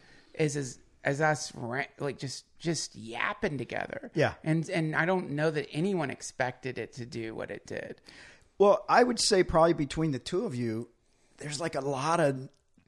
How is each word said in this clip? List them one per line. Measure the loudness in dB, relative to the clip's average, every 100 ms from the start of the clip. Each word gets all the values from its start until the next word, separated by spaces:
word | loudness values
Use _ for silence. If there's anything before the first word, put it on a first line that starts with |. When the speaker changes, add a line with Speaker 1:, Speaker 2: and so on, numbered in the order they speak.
| -20 -20 _ -2
Speaker 1:
as, | 0 0
as, | -6 -10 _ _ -2
as | 2
us | 2 2 -4
ra-, | -8 -6 -4 -6 -6
like, | -6 -4
just, | -8 -10 -16 -8
just | -4 -2 -4 -10
yapping | -10 -4 -2 -2 -4 -4
together. | -6 -6 -6 -8 -6 0
Speaker 2:
Yeah. | 0 0
Speaker 1:
And, | 0 0 0
and | -2 -2 0
I | 2
don't | 0 0
know | 0 0
that | 0 -4
anyone | -2 0 0 -2
expected | -6 -10 -4 -4 -4 -8 -8
it | -10
to | -10 -10
do | -8 -8 -8
what | -8
it | -10 -10
did. | -10 -10 -14 -18 -20 -20 -20 _ 4
Speaker 2:
Well, | 6 6 6
I | 6
would | 6 2
say | 2 4
probably | 4 6 6
between | 4 -2 0 0
the | -2
two | -2 -4 -2
of | -2
you, | -2 -4 -8 _ _ _ _ -14
there's, | -10 -6
like, | -4 -4
a |
lot | -4 -2 2 4
of | 4 2 -8 _ _ _